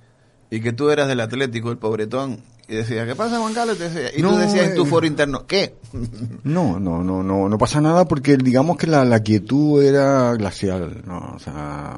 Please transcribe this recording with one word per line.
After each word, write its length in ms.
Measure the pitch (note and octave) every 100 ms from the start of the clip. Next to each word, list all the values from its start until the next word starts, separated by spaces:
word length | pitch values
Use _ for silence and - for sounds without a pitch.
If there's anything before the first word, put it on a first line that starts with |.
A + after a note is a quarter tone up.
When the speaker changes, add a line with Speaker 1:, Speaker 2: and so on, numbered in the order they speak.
| _ _ _ _ _
Speaker 1:
y 120 | A2
que 100 | A#2
tú 180 | A#2+ D3
eras 200 | D3 C#3
del 100 | B2
Atlético, 520 | A2+ B2 C3+ A2+ A#2
el 60 | A#2+
pobretón? 600 | A2 G#2+ G#2+ C3 C#3 G#2+ - _ -
Y 60 | A2
decía, 300 | A2+ A2 A#2
"¿Qué 100 | C3
pasa, 240 | A#3 A#3
Juan 140 | A3
Carlos?". 240 | A3+ A#3 F3+
Y 20 |
te 100 | E3+
decía, 200 | E3 B2 D3
y 40 |
tú 80 | F#3
Speaker 2:
No, 80 | G#3
Speaker 1:
decías 300 | G#3 F#3 E3+
en 60 | F3
tu 80 |
Speaker 2:
eh, 20 | D3
Speaker 1:
foro 200 | E3 D#3+
interno, 380 | D3 C#3+ B2 -
"¿Qué?". 280 | G3 E3+ - -
<laughs> 500 | A#2+ A2+ A2+ A#2 A#2
Speaker 2:
No, 360 | C#3 F3 C#3 F2+
no, 240 | F#2 E2+
no, 200 | F#2 F#2
no, 240 | F#2+ G2 G2
no 100 | G#2+
pasa 220 | A#2+ D3+
nada 240 | D3+ F3 E3+
porque 300 | D3 C#3+ C3+
digamos 400 | B2+ B2 D#3+ E3+
que 100 | E3
la, 180 | D3 B2
la 160 | A2+
quietud 600 | G#2+ G#2+ G#2+ C3+ D3+ C#3+
era 500 | C#3 C#3 C#3 C3+ A#2+ A#2
glacial, 640 | G2 - G2 F#2 D#2+ - -
¿no? 280 | F2 C2+ -
O 40 |
sea, 580 | - D3 D3 D3 D3